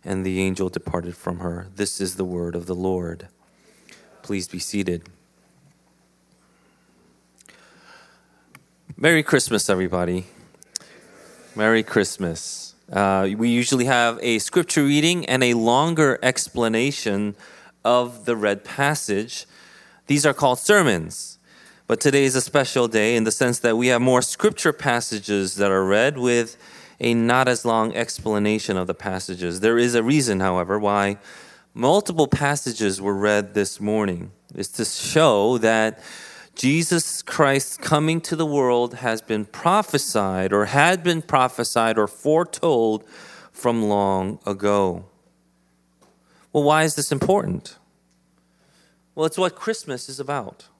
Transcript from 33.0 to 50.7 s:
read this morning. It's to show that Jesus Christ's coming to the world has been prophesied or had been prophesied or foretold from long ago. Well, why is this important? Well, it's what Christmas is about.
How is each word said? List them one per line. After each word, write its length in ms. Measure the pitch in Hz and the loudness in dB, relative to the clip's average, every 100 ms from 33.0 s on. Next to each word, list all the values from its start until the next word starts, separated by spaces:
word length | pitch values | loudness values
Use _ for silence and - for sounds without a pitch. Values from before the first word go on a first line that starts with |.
| 98 | -4
read 400 | 98 107 104 98 | 0 2 2 0
this 260 | 101 98 - | -2 -2 -4
morning. 520 | 104 107 101 87 92 - _ | -2 -2 -2 -4 -10 -18 _
It's 140 | - 98 | -12 -10
to 160 | - | -6
show 760 | 110 - - 156 156 104 107 123 | -6 -6 0 4 6 6 4 4
that 400 | 110 113 110 110 - - - - - | 4 4 2 -2 -20 -20 -20 -20 -18
Jesus 680 | - 131 156 165 170 - - | -2 0 0 0 -2 -2 -8
Christ's 560 | - - 143 135 - - | -8 -2 0 0 -4 -8
coming 420 | - 151 156 165 | -2 0 0 -2
to 140 | - | -4
the 120 | 156 156 | -4 -2
world 480 | 143 127 120 120 | 0 2 2 0
has 260 | 123 123 113 | -4 -4 -4
been 240 | - 110 | -4 -6
prophesied 1040 | 104 - 170 202 208 139 - 110 95 92 95 | -6 -4 0 2 0 -4 0 -2 0 -2 0
or 140 | 101 | 0
had 380 | 104 139 160 185 | 2 2 2 2
been 180 | 170 165 | 0 -2
prophesied 800 | - 135 127 - 117 120 113 110 | 0 2 2 -2 -2 0 2 2
or 80 | 104 | 0
foretold 960 | - 147 156 175 - 170 127 113 110 - - - - - | -2 0 0 0 -2 0 2 2 0 -6 -20 -20 -20 -20
from 320 | - 123 117 | -4 -2 0
long 560 | 104 101 98 95 95 120 | 0 2 2 0 -2 -6
ago. 600 | - 98 101 101 95 87 92 _ _ _ _ _ _ _ _ _ _ _ _ _ _ | -8 -2 0 2 0 -2 -12 _ _ _ _ _ _ _ _ _ _ _ _ _ _
Well, 120 | 151 | 0
why 180 | 143 156 | 4 4
is 140 | 160 | 2
this 160 | 151 139 | 0 -4
important? 680 | 139 - 196 - - - - _ _ _ _ _ _ _ _ _ _ _ _ _ | -2 2 2 0 -8 -10 -20 _ _ _ _ _ _ _ _ _ _ _ _ _
Well, 140 | - 160 | -2 -2
it's 100 | 180 | 0
what 180 | 180 | -2
Christmas 540 | 180 - 220 - 123 - | -2 -6 -6 -8 -10 -10
is 100 | 135 | -10
about. 460 | 135 143 107 - - | -6 -6 -8 -16 -20